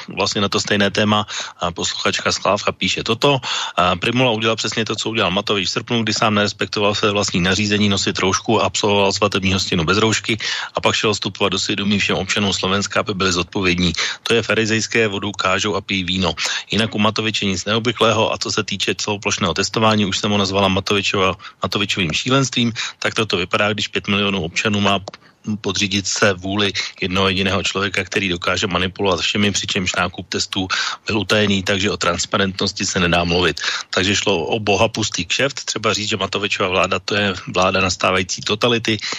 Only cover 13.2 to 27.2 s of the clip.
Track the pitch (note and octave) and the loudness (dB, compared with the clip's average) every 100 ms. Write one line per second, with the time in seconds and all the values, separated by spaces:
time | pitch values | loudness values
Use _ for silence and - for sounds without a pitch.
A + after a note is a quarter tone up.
13.2 | F#2+ F2 E2+ G#2+ F#2 F2 F2+ D#2+ - - | 0 0 -2 -2 0 2 0 0 -4 -4
14.2 | - A2+ A2 G#2+ A2 A2 - A#2+ A2 G2 | 0 0 2 0 0 0 0 0 0 -2
15.2 | G2+ G2 F#2+ F#2+ G#2 G2 - G2 F2 F#2+ | -6 -2 0 0 0 -2 -2 -2 -2 0
16.2 | F2 D#2 - - - G2 A2 A2 G#2+ G#2+ | 0 -2 -4 -6 -2 -2 0 0 0 0
17.2 | A2 G#2 G2+ F#2 - A2+ A2+ - A2+ G#2+ | -2 0 -2 -2 -2 0 0 2 4 4
18.2 | G#2 G2 A2 A2+ G#2 G2 - G2 - G#2 | 2 0 -4 -4 -2 -2 -2 -2 -4 -4
19.2 | G#2 F#2+ F#2 E2 G2 A#2+ A2 G#2+ F#2 - | -2 0 0 0 -2 2 4 4 2 0
20.2 | G#2+ G#2 F#2+ G2 G2 F#2+ - G#2 G2 G2+ | 0 2 2 2 2 2 0 0 2 2
21.2 | F#2+ F2 - - F#2 G#2+ G#2 - E2 - | 2 0 -8 -6 -2 -2 -2 0 -2 -2
22.2 | C3 C3+ C3 - A#2 A2 - - A2 - | 0 2 2 0 -2 -2 -8 -6 -4 -2
23.2 | G#2 F#2+ F2+ G#2+ G#2 G#2 - F#2+ F#2 G2+ | 0 -2 0 0 0 0 -4 -4 0 0
24.2 | G2+ G2 E2 - A2+ G#2 G2+ G2 F#2+ - | 0 0 -2 -2 0 2 2 2 -2 -16
25.2 | - _ - G#2+ G#2 F#2 G2 G2+ F#2 - | -20 _ -6 -4 -4 -2 -2 -2 -2 2
26.2 | G#2+ F2+ F#2 G2+ G2+ F#2+ - - F#2+ F#2 | 2 2 -2 0 0 -2 -6 -6 -2 2